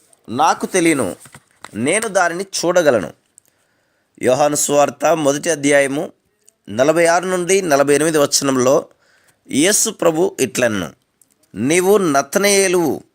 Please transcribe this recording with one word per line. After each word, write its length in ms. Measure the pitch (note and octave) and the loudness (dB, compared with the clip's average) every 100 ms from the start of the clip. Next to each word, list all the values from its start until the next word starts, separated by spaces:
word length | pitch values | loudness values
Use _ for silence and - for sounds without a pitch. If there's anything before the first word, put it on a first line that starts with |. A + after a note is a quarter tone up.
| _ _ - | _ _ -10
"నాకు 380 | A#2+ E3 G#3 A3 | -2 0 0 -2
తెలియను, 500 | F#3 E3 C#3+ F#2+ - - - _ _ - | 0 0 0 -4 -8 -18 -20 _ _ -16
నేను 340 | G2+ C3 G3+ A3 | -6 -2 -2 -2
దానిని 360 | F#3+ E3+ E3+ | -2 -2 -4
చూడగలను." 680 | G3 - F3 F3+ D3 A#2 D#2 - _ _ _ _ _ _ _ _ _ _ | -8 -4 0 2 2 2 -2 -12 _ _ _ _ _ _ _ _ _ _
యోహాను 340 | A2+ C3 D3 C#3+ | -2 2 0 0
సువార్త 500 | - C#3+ C#3 - D3+ | 0 2 0 0 0
మొదటి 440 | D#3+ C#3 D3 E3 | 0 0 -2 -4
అధ్యాయము 600 | D3+ C#3+ C#3+ C#3 C#3 F3+ - _ _ _ _ - | -2 2 2 2 -4 -8 -14 _ _ _ _ -8
నలభై 380 | G#2+ C#3+ D#3+ E3 | 0 2 2 2
ఆరు 180 | F3 | 2
నుండి 380 | F#3 F#3 E3+ G3 | 0 -4 0 0
నలభై 320 | F3+ C#3 C#3 | 2 2 4
ఎనిమిది 240 | C#3+ D#3+ D3+ | 2 2 0
వచనంలో 640 | C#3 - C#3 C3 B2+ D3 - _ _ _ _ _ - | 0 0 0 0 2 0 -2 _ _ _ _ _ -6
యేసు 400 | A#2 F3 G#3 A3+ | 0 0 0 -2
ప్రభు 460 | G3 E3+ D#3+ F#3+ - | -2 -2 0 -2 -2
ఇట్లనను, 500 | B2+ - A#2+ G#2 D#2 - _ _ _ _ _ | -4 0 -2 -2 -8 -12 _ _ _ _ _
"నీవు 440 | - B2+ F3 F#3 G#3+ | -6 0 2 2 2
నతనయేలువు, 1040 | F3+ C#3 C#3 G3+ G3+ G3 F#3+ F3+ D#3 F2+ - | 2 0 -2 -2 2 2 2 0 0 -4 -10